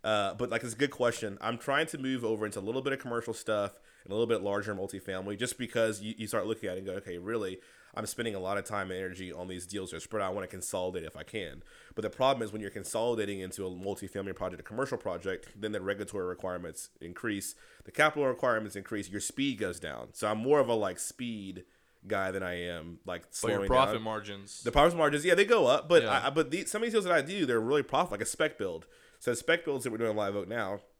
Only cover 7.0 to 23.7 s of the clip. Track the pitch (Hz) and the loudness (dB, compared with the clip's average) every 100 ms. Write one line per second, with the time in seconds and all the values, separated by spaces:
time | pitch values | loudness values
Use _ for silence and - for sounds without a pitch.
7 | 98 87 95 117 98 92 - - - - | -8 -8 -4 -2 -2 -6 -14 -20 -12 -8
8 | 107 - 113 98 92 101 98 104 95 92 | -6 -4 -4 -2 -2 -2 -2 -4 -2 -4
9 | 92 90 92 78 92 90 87 101 92 85 | -6 -6 -8 -8 -8 -8 -6 -6 -6 -8
10 | - 107 95 98 92 95 - 95 92 92 | -6 -2 -2 -2 -6 -8 -4 -2 -2 -4
11 | 80 78 78 110 85 73 - - - - | -8 -12 -10 -8 -8 -12 -18 -20 -10 -6
12 | 104 - 131 131 107 107 101 104 95 113 | -6 2 2 4 -2 -4 -6 -8 -4 0
13 | 117 113 101 98 92 95 92 90 98 95 | 2 0 -2 -2 -6 -6 -6 -4 -4 -4
14 | 95 101 98 90 92 87 - 110 135 120 | -6 -6 -6 -4 -6 -6 -8 -4 -2 -2
15 | 101 87 95 90 - 101 107 104 95 101 | -4 -4 -4 -6 -10 -8 -4 -2 -2 -4
16 | 101 104 90 90 92 90 85 78 - _ | -4 -4 -4 -4 -4 -4 -8 -10 -14 _
17 | 85 87 117 101 - - - - - - | -12 -6 -2 -2 -4 -10 -20 -20 -8 2
18 | 151 147 135 123 127 110 107 101 95 104 | 2 4 0 2 2 0 -2 -8 -6 -6
19 | 92 101 - - 139 110 98 85 82 62 | -4 -6 -6 -2 -2 -2 -4 -4 -8 -8
20 | 58 - 107 107 123 147 120 113 98 90 | -12 -4 -2 0 4 4 6 2 2 -2
21 | - - 120 110 95 90 90 _ _ _ | -8 -8 -8 -6 -8 -12 -14 _ _ _
22 | 98 101 95 95 92 87 87 85 82 85 | -2 0 0 -2 -2 -4 -4 -6 -8 -12
23 | 95 87 - - 117 101 98 | -8 -10 -8 -2 0 2 4